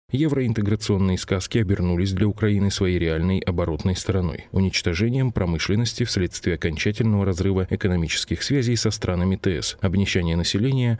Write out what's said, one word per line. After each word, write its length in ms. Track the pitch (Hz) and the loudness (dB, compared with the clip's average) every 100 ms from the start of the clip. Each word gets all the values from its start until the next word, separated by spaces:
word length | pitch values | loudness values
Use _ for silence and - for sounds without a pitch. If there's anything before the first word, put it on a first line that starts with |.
| - | -6
Евроинтеграционные 1040 | 131 156 135 123 110 101 107 - 98 95 90 | 0 0 2 0 0 0 0 0 2 2 0
сказки 400 | - 95 - 120 | 0 -2 0 0
обернулись 540 | 95 95 90 87 98 | 2 0 2 0 0
для 140 | 92 104 | 2 0
Украины 460 | - 107 101 98 | 2 0 2 0
своей 260 | - 92 87 | 0 0 2
реальной 400 | 82 80 87 95 | 0 0 2 0
оборотной 560 | - 85 82 78 - | 0 -2 -2 -2 -2
стороной: 520 | 92 - 95 87 - - | -2 0 0 -2 -4 -4
уничтожением 800 | - 95 - 92 85 113 120 131 | 0 0 0 -2 0 0 2 0
промышленности 720 | 113 87 82 - 104 120 - | 0 0 -2 0 0 0 -2
вследствие 540 | 117 - 87 - - 80 | -2 0 -2 -2 -2 -2
окончательного 680 | 85 76 104 107 113 104 | -2 -2 -2 0 2 2
разрыва 440 | 98 90 95 95 92 | 2 0 0 0 0
экономических 720 | - 95 90 80 - - - | 0 0 0 0 -4 -4 -4
связей 320 | - 143 117 | 0 0 2
со 160 | 117 110 | 0 0
странами 460 | - - 87 92 95 | -2 -2 0 0 0
Т 260 | 98 78 | 0 -2
С, 160 | - - | -4 -2
обнищание 540 | 90 90 95 95 85 | 0 2 2 0 0
населения, 640 | 85 - 101 131 135 120 | 0 0 0 0 2 0